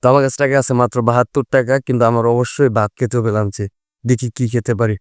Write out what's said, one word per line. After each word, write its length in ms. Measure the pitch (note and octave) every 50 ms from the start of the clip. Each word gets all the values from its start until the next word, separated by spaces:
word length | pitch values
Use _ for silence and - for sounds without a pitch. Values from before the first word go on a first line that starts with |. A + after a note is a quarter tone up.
তো 80 | - B2+
আমার 100 | C3 C#3+ C#3
কাছে 120 | C3+ - - C#3+
টাকা 120 | C3+ C3+ C#3
আছে 120 | B2+ - C3 A#2+
মাত্র 160 | B2 A#2 - B2 A#2 A2+
বাহাত্তর 360 | A#2 B2 B2 - _ C#3+ B2 _ -
টাকা, 200 | C3+ B2 A2+ C3 C#3 -
কিন্তু 180 | - B2+ A#2+ A#2 A2+
আমার 160 | A#2 A#2 A2+ A#2 A#2
অবশ্যই 360 | A#2+ B2 - - - C#3+ B2+ A2+ A#2+
ভাত 140 | G#2 G#2 _ _
খেতে 180 | C3 A2 - B2
হবে 140 | A2 A2 G#2 G#2+
লাঞ্চে। 280 | G#2+ G2+ - - G#2 G2 _ _ _ _ _ _ _
দেখি 240 | A#2 B2+ A#2 - A#2+ -
কি 100 | - B2+ A2+ A2
খেতে 200 | A#2+ A2 - A#2 G2+
পারি। 160 | A#2 A2 G#2 G2+